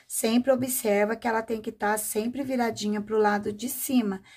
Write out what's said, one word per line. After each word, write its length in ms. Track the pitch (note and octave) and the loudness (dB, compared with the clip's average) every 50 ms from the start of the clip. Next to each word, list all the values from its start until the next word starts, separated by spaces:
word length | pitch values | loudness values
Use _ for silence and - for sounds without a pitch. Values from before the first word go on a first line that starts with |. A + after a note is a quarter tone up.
| _ - | _ -10
Sempre 420 | - - - A3 A3+ B3 B3 C4+ | -6 -2 0 2 2 4 4 4
observa 640 | C4 A#3+ B3+ B3+ B3+ - - G#3+ G3+ G3+ G#3 G#3 A3+ | 2 2 2 -2 -2 -2 0 2 4 4 4 2 0
que 140 | A3 - A#3 | -2 -2 -2
ela 120 | A3 A3+ | -2 -2
tem 220 | A3 - A3+ A3 G#3 | -2 -2 -4 -6 -6
que 80 | A#3 | -8
tá 260 | A3 - G#3+ G3+ G#3+ | -8 -4 -2 0 0
sempre 460 | G#3+ G#3+ - - G#3+ A3 A#3+ B3 C4 C4+ | 0 -2 -4 -2 -2 -2 -2 -2 -4 -4
viradinha 580 | B3+ C4 B3 A#3 A3+ G#3+ - G#3 G#3 G#3 G#3+ | -2 0 0 0 0 -2 -2 -2 -2 -2 -2
pro 160 | G#3 G#3 A3 | -2 0 2
lado 360 | G#3+ G#3+ G#3 G#3 G3+ G#3 G#3+ G#3 | 4 4 4 4 2 -2 -4 -6
de 160 | G#3 A#3 B3+ | -6 -6 -8
cima, 520 | - - - - C4 B3 G#3+ G3+ F#3+ F#3+ - - - | -6 -6 -4 0 2 2 2 2 -2 -4 -8 -14 -20